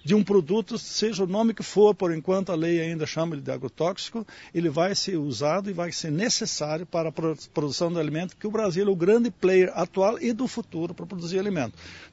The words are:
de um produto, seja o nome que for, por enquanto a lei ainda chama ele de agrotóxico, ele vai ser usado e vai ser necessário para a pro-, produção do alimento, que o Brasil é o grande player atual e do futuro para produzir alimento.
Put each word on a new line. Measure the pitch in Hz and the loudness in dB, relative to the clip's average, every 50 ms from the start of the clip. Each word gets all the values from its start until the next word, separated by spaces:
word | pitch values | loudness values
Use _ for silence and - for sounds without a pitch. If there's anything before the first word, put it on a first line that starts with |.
| - | 0
de | 139 196 | 4 4
um | 214 202 | 4 6
produto, | - 202 196 160 143 190 226 208 - 233 - | 6 4 4 4 4 2 0 0 -2 -6 -10
seja | - - - - 214 220 220 165 196 | -8 -8 -4 -2 -2 0 0 0 -2
o | |
nome | 175 185 208 226 226 214 | 0 0 2 2 2 0
que | - 175 | -2 -4
for, | - - 185 208 208 202 | -2 4 6 6 6 6
por | - 190 175 | 4 0 0
enquanto | 165 160 151 - 185 190 190 196 185 | 0 0 0 0 0 0 0 0 -2
a | |
lei | 160 160 170 170 170 | 0 0 2 2 0
ainda | 160 165 170 160 151 | 0 -2 -4 -4 -4
chama | - - 160 165 170 160 | -4 -2 -2 -2 -2 -4
ele | 143 135 | -6 -6
de | 131 | -6
agrotóxico, | 131 131 131 120 - - 156 175 190 - - - - 233 208 - - - - - - | -6 -6 -6 -8 -4 -2 -2 -2 -2 -4 -8 -10 -8 -10 -10 -10 -14 -20 -16 -10 -4
ele | 170 170 165 | -2 -2 0
vai | 135 165 170 190 202 | 2 2 2 2 0
ser | - - 196 196 160 | -2 -4 -2 -2 -2
usado | 143 147 123 104 143 147 160 196 196 202 | -2 -4 -4 -2 0 0 0 0 -2 -4
e | 190 | -6
vai | 170 175 175 147 | -6 -6 -6 -6
ser | - - 160 | -6 -6 -4
necessário | 147 165 214 254 - - 233 175 - - 151 151 156 160 180 | -2 -2 0 0 -2 -2 -2 -4 -6 -4 -4 -4 -4 -6 -6
para | - - 170 160 160 | -4 -4 -2 -2 -2
a | 156 | -4
pro-, | - 165 160 156 156 - - - | -4 -2 -4 -4 -4 -8 -10 -4
produção | 165 147 143 127 - 180 170 170 | -4 -2 -2 -2 -2 -2 -2 0
do | 170 | -2
alimento, | 156 151 147 156 180 180 - | -2 -2 -2 -4 -6 -6 -8
que | - - | -8 -8
o | 214 | -4
Brasil | 208 220 220 196 160 180 202 | -2 -2 -2 0 0 0 0
é | 202 | 0
o | 196 | 0
grande | 170 165 185 214 233 233 240 | 2 4 4 4 4 4 2
player | - _ - 185 190 185 185 180 - | 0 _ 2 4 6 6 6 4 2
atual | - 175 - - 190 190 202 233 - | -2 -4 -2 0 2 2 2 2 0
e | - 233 240 | -2 -2 -2
do | 214 262 226 | -2 -2 -4
futuro | - 240 - - - 165 165 170 165 | -4 -6 -10 -8 -6 -6 -6 -6 -6
para | - 170 | -8 -12
produzir | 170 190 175 170 165 180 190 | -10 -10 -8 -6 -4 -2 -2
alimento. | 196 208 190 165 127 110 - - - - - - - - | -2 0 0 -2 -2 -4 -6 -12 -18 -20 -20 -20 -16 -6